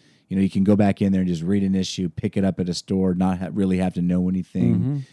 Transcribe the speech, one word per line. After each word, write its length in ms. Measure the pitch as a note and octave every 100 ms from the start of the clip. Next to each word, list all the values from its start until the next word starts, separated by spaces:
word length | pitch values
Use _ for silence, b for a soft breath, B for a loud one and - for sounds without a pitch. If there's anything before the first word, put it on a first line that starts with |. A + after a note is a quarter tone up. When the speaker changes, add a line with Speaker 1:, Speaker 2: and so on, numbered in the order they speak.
| b b b
Speaker 1:
you 80 | F#2+
know, 60 |
you 80 | G2
can 140 | -
go 100 | G2 G2+
back 240 | G#2 G2
in 120 | G2
there 80 | F#2+
and 80 | F2+
just 120 | E2+
read 200 | E2+ G2+
an 120 | G2
issue, 340 | F#2+ F#2 - F2+
pick 280 | - G#2+ G2+
it 80 |
up 140 | F#2+ F2+
at 100 | F2+
a 60 |
store, 400 | E2+ - F#2+ F#2+
not 240 | F2+ F#2 F2+
ha-, 100 | F2+
really 260 | D#2 F#2+ F#2
have 160 | F#2
to 80 | F2+
know 260 | F2 F2+ F2+
anything. 460 | F#2 F2+ F#2 A#2+
Speaker 2:
Mm-hmm. 220 | A2+ A#2+ C#3+ C3